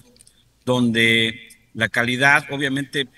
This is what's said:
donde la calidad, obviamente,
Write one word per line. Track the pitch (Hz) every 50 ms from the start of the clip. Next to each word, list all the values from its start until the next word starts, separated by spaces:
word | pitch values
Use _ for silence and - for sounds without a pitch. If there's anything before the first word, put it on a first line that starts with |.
| - _ _ _ _ _ _ _ _ _ _ _ _
donde | 123 127 123 123 120 113 117 113 113 113 113 113 113 110 - - - - _ _ _ _
la | 110 113 110
calidad, | - 123 120 120 123 123 135 139 143 151 143 -
obviamente, | 143 139 147 139 135 139 143 135 - 147 139 123 _